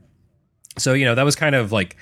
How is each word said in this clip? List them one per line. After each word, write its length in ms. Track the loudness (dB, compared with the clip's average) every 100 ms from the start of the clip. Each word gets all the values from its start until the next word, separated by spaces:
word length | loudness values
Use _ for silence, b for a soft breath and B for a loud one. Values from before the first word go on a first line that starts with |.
| _ _ _ _ _ _ -20 -6
So, 160 | -2
you 120 | 0
know, 120 | 2 2
that 80 |
was 100 | 0
kind 220 | 0 0 0
of, 160 | 0
like, 240 | -2 -4 -8